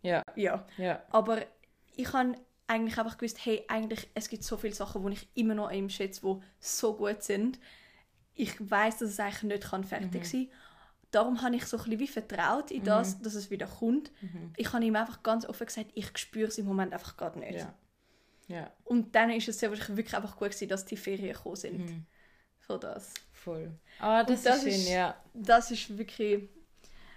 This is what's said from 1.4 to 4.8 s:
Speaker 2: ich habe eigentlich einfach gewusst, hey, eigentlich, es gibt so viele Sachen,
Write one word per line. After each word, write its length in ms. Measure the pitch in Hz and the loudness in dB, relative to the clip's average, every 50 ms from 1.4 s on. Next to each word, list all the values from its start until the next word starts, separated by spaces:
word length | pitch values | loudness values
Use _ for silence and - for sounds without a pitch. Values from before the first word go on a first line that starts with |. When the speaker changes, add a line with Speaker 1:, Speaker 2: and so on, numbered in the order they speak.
| - - - _ _ _ _ _ _ _ - | -2 -6 -12 _ _ _ _ _ _ _ -8
Speaker 2:
ich 140 | - 247 - | -6 -4 0
habe 240 | - 262 247 247 240 - - _ _ _ _ - | 2 2 2 2 0 -4 -8 _ _ _ _ -2
eigentlich 280 | 226 226 226 220 226 | 0 0 0 0 0
einfach 220 | 233 220 226 226 - | -2 -2 -2 -4 -4
gewusst, 260 | 240 226 - - - | -4 -6 -4 -4 -2
hey, 200 | 240 220 214 - - | 0 0 0 0 -2
eigentlich, 400 | 220 220 220 214 220 - - - - | -2 -2 -2 -4 -4 -6 -8 -8 -8
es 140 | 254 - - | -8 -8 -6
gibt 140 | - 220 - | -8 -8 -6
so 120 | - 226 | -6 -4
viele 160 | - 226 208 196 | -4 -4 -4 -4
Sachen, 300 | - | -4